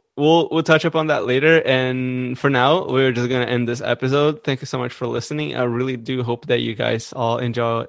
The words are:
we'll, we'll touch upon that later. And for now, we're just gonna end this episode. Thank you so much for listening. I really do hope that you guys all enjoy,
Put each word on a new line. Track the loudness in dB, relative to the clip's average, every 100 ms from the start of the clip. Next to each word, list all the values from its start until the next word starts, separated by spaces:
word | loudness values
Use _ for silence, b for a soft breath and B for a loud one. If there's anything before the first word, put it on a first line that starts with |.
| _ 0
we'll, | 4 4 4
we'll | 0
touch | 4 4 4
upon | 0 0
that | 0 2
later. | 2 4 4 4
And | 0 0 -2 -4 -4 -6 -2
for | 0
now, | 4 4 2 2
we're | 2 2
just | 2 0
gonna | 0
end | 0 0 -2
this | -4
episode. | -2 -2 0 2 2 0
Thank | -4 -4
you | -4
so | -6
much | -6
for | -6 -6
listening. | -6 -6 -6 -6
I | -2
really | -2 0 -2 -4
do | -6 -4
hope | -2 -4 0
that | -2
you | 0
guys | -2 -2 -2 -6
all | -4 -2 -2
enjoy, | -2 -2 -2 -2